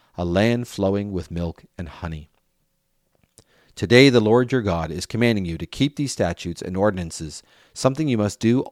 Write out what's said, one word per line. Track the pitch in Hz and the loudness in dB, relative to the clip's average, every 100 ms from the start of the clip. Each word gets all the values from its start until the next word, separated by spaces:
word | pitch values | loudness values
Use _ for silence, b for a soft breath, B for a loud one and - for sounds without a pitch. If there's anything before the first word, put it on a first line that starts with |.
| b - | b -6
a | |
land | 87 90 110 120 123 | 0 2 2 0 -4
flowing | - 98 101 104 | -2 -2 -2 -4
with | 92 80 | -8 -8
milk | 85 85 - - - | -6 -6 -8 -18 -14
and | 80 | -14
honey." | - 85 78 76 _ _ _ _ _ _ _ _ _ _ _ b b b - | -10 -10 -10 -14 _ _ _ _ _ _ _ _ _ _ _ b b b -6
Today | 95 120 139 | 4 8 8
the | 120 | 6
Lord | 107 120 123 | 4 4 2
your | 131 | 0
God | 101 85 80 | 0 -2 -4
is | 78 - | -8 -6
commanding | 110 120 107 | 0 0 0
you | 87 80 | -4 -8
to | 82 | -8
keep | - 143 | -2 -2
these | - 139 | -2 -6
statutes | - 92 87 90 82 | -2 -4 -4 -8 -8
and | - 92 | -6 0
ordinances, | 104 92 82 - 78 - _ b b | 0 0 -6 -10 -12 -14 _ b b
something | - 131 135 156 | -4 -2 0 0
you | 113 | 2
must | 104 - | 0 0
do | 113 123 - | 2 2 -2